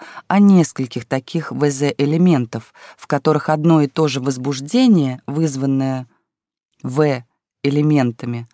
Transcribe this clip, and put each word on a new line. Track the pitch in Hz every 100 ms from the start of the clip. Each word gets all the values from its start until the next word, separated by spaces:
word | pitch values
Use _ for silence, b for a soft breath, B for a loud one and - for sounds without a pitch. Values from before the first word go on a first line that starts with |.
| B B -
а | 190
нескольких | 202 185 151 - 127 123 -
таких | 131 - 165 -
В | 127 147
З | 135 143 -
элементов, | 143 160 180 139 120 113 - B B -
в | -
которых | 143 160 151 -
одно | 156 165 160
и | 143
то | - 151
же | 127
возбуждение, | 131 127 135 131 143 240 254 185 131 127 -
вызванное | 143 160 135 135 135 135 131 123 _ _ _ _ _ _ _
В | 127 131 151 127 - _ _ _
элементами, | 139 147 151 147 123 117 120 120 120